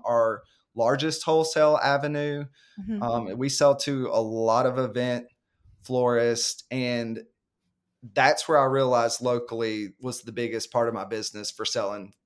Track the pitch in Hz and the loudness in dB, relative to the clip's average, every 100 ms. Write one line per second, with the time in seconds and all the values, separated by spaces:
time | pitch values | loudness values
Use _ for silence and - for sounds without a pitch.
0 | - 117 113 104 - _ _ 113 117 139 | 0 2 2 0 -10 _ _ -2 0 0
1 | 156 156 - 160 160 160 151 151 139 139 | -2 -4 0 2 2 4 4 4 2 0
2 | 147 147 147 143 143 - _ - 196 214 | 0 -4 -4 -6 -8 -14 _ -14 -8 -4
3 | 120 117 104 110 135 139 143 139 - 135 | -2 -2 -4 -4 -4 4 4 4 0 -4
4 | 127 113 110 113 113 113 127 123 127 113 | 0 0 0 0 2 4 2 0 -2 -2
5 | 123 123 120 _ _ _ _ _ - 127 | -2 -4 -8 _ _ _ _ _ -4 0
6 | 123 120 117 117 - - - 131 123 120 | 2 4 2 0 -2 -6 -8 -4 -2 -2
7 | 117 110 - _ _ _ _ _ _ _ | -4 -8 -12 _ _ _ _ _ _ _
8 | 117 101 131 151 - 151 135 135 131 123 | -6 2 4 4 4 4 4 4 4 2
9 | 117 - 123 120 120 113 113 107 101 - | 2 0 0 0 -2 -4 -4 -4 -6 -8
10 | 127 120 120 113 120 113 - 123 117 110 | -10 -10 -10 -6 -6 -6 -4 0 0 -2
11 | 98 110 107 104 101 - 110 120 101 104 | -6 -6 -6 -8 -12 -8 -6 -4 -4 -6
12 | 98 _ | -12 _